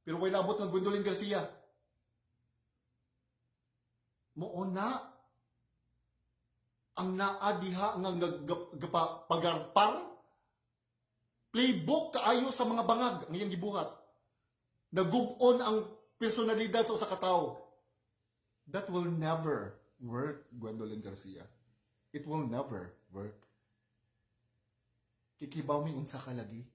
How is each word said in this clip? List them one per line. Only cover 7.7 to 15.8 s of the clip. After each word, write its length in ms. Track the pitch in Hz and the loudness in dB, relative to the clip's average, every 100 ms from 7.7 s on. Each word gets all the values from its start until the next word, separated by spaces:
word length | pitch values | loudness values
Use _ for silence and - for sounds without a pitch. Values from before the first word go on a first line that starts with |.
| 180 208 185 | 0 0 0
nga 100 | 185 175 | -2 0
gag-, 280 | 170 170 147 | 0 -2 -4
gap-, 240 | 170 - 160 | -4 -6 -10
gapa-, 400 | 156 170 160 - - | 0 2 2 -2 0
pagarpar. 840 | 165 170 160 - - 208 247 - - _ _ _ _ _ _ _ _ _ _ _ _ _ | 2 2 0 2 6 6 4 -8 -16 _ _ _ _ _ _ _ _ _ _ _ _ _
Playbook 640 | 220 262 202 156 311 320 | 2 4 4 2 2 2
kaayo 340 | 247 202 247 262 | 0 4 4 4
sa 80 | 247 | 2
mga 240 | 233 233 226 | 2 0 2
bangag 400 | 226 247 185 - | 4 2 0 -6
ang 80 | |
iyang 160 | 170 208 | -4 -4
gibuhat. 400 | 180 202 196 156 - - _ _ _ _ _ _ _ _ | -2 -2 -2 -4 -8 -20 _ _ _ _ _ _ _ _
Nagug-on 640 | 170 180 233 220 - 247 240 | 0 2 2 0 4 6 6
ang 240 | 214 220 | 4 0